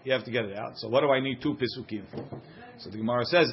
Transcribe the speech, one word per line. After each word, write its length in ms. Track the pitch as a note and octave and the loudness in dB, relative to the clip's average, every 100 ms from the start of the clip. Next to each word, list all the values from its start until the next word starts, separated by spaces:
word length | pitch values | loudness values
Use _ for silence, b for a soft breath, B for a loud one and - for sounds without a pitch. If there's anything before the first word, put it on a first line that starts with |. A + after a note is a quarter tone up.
you 80 | C3 | -2
have 120 | B2+ | -2
to 60 | A2+ | 0
get 160 | A#2 G#2 | -2 -2
it 100 | G2+ | -6
out. 200 | A#2 - | -8 -8
So 120 | A2 | 0
what 140 | B2+ | 4
do 80 | D3 | 6
I 100 | C3 | 4
need 220 | C3+ B2 | 2 -2
two 120 | D3+ | -2
pisukim 520 | D3 A#2+ C3 A#2 G#2+ G2 | 0 -2 -4 -8 -10 -8
for? 300 | - - - B B B - | -12 -12 -14 B B B -16
So 120 | - | -12
the 60 | G#2+ | -6
Gemara 280 | A2+ B2 A#2+ | -2 0 4
says, 260 | F3 C#3 | 4 4